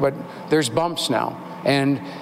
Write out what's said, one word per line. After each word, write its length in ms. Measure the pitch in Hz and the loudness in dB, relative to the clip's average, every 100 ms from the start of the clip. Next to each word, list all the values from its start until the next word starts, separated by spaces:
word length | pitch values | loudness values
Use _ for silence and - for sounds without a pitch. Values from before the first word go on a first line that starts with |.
But 140 | 139 139 - - - | 0 0 -10 -8 2
there's 220 | 156 131 | 2 4
bumps 400 | 123 170 160 - | 0 0 -2 0
now. 280 | 110 - - - - | 0 0 -4 -12 -4
And, 360 | - 139 139 135 - - | 2 4 4 2 -2 -12